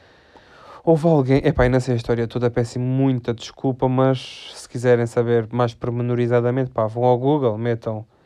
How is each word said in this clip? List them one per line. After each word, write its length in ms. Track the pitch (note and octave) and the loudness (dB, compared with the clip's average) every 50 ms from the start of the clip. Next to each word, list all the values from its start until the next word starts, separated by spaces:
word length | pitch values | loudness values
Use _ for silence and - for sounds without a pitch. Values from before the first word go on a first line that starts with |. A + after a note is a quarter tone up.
| _ _ _ _ _ _ _ - - _ - - - - - - - | _ _ _ _ _ _ _ -20 -20 _ -20 -20 -20 -20 -20 -4 0
houve 240 | - E3 D#3 D3 E3+ | 2 2 4 4 4
alguém, 340 | E3 D3 C3+ B2+ C3+ C#3+ - | 4 4 4 4 2 2 2
epá, 220 | D3+ - - B2+ | 2 2 2 2
eu 40 | B2 | 2
não 100 | B2+ C3 | 2 0
sei 140 | B2 - B2 | 0 0 -2
a 40 | A#2 | -2
história 300 | A#2 - A#2+ A#2 A#2 A2+ | -2 -2 -2 -2 -2 -4
toda, 240 | - B2 A#2+ B2 | -4 -2 -2 -2
peço 280 | A#2+ B2+ A#2+ A#2 - B2 | 0 -2 -4 -4 -4 -4
muita 540 | B2 B2+ C3 C3 C3+ C3+ C3 B2 A#2+ - A#2+ | -4 -2 0 2 2 2 0 0 -2 -4 -6
desculpa, 540 | A#2 - - - - - C#3 B2+ - - C3 | -6 -10 -16 -12 -4 -4 -4 -2 0 0 0
mas 640 | B2+ B2+ C3 C3 C3 B2+ - - - - - - - | 2 2 2 2 2 0 -4 -10 -18 -18 -20 -20 -20
se 140 | - - - | -20 -18 -12
quiserem 360 | - B2 A#2 B2+ B2 A#2+ A#2 | -10 -2 2 4 4 4 2
saber 420 | A2+ - B2 A#2 A#2 A#2+ A#2 A2 G#2+ | 0 0 -2 0 2 0 0 0 -2
mais 220 | A#2 A#2+ B2 A#2 A#2 | -2 -2 -2 -2 -2
pormenorizadamente, 960 | - - B2 A#2 A#2+ A#2+ A#2+ A#2+ A#2+ A#2+ A#2 B2 A#2+ A#2+ B2 B2 C3+ C3 B2+ | -6 -6 -6 -4 -4 -2 -2 0 0 0 2 2 2 2 0 0 -2 -2 -2
pá, 140 | - - A2 G#2+ | -2 -2 -4 -2
vão 160 | A2 A#2+ B2 | -2 0 2
ao 140 | B2+ B2 A#2+ | 2 2 2
Google, 400 | B2+ C#3 D3+ D3+ C3+ A#2+ G#2 G#2+ | 2 0 0 2 0 0 -2 -2
metam 480 | A#2 A#2+ A#2 A2+ - A#2 A2 G#2+ G#2+ - _ _ _ | -2 -4 -4 -4 -4 -8 -8 -8 -10 -14 _ _ _